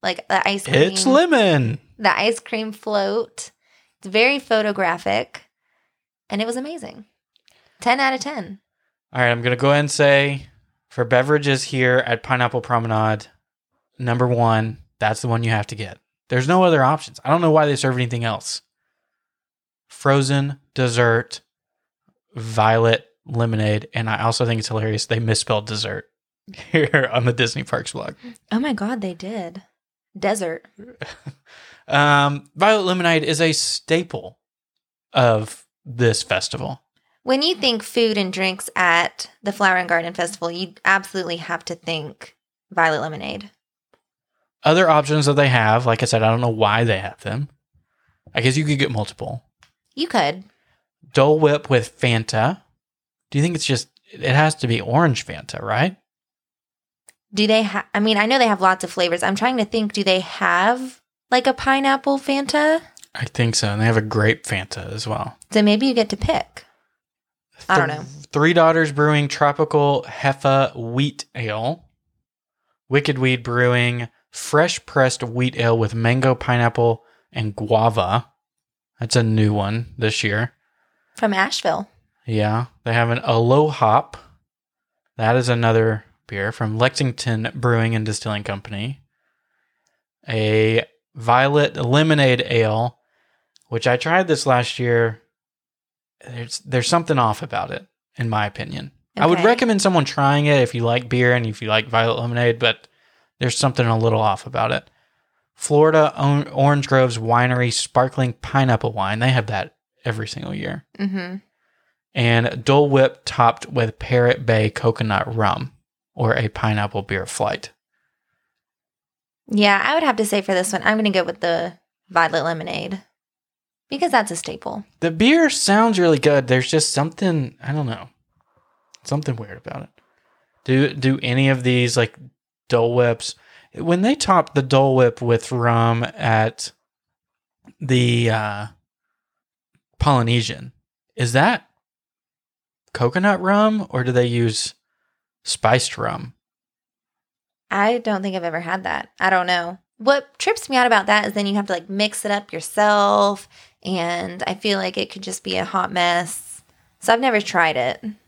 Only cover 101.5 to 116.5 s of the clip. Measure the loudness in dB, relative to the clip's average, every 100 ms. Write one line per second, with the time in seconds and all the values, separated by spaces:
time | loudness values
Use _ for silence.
101.5 | -6 -2 0 0 0 0 0 -2 0 0
102.5 | 2 0 -2 -8 _ _ _ _ _ -4
103.5 | 0 -2 0 0 2 2 2 0 -2 -6
104.5 | -4 -2 -4 -8 _ _ _ _ _ _
105.5 | _ -2 4 4 6 2 2 0 0 -2
106.5 | 0 2 2 2 2 2 0 0 2 2
107.5 | 0 -2 -2 -2 0 0 0 -4 -4 -4
108.5 | 0 2 2 -2 -4 -4 -2 0 0 -2
109.5 | -6 -6 _ _ _ -8 -6 -8 -10 -10
110.5 | -8 -8 -10 -12 _ -6 -6 -8 -12 _
111.5 | _ _ _ _ _ _ -2 2 2 0
112.5 | -2 2 4 4 4 2 0 -10 2 2
113.5 | 2 -4 -2 -2 -4 -2 2 2 2 0
114.5 | 2 2 0 -2 0 -2 -2 -2 -2 0
115.5 | -2 -6 _ _ _ _ -4 0 0 -2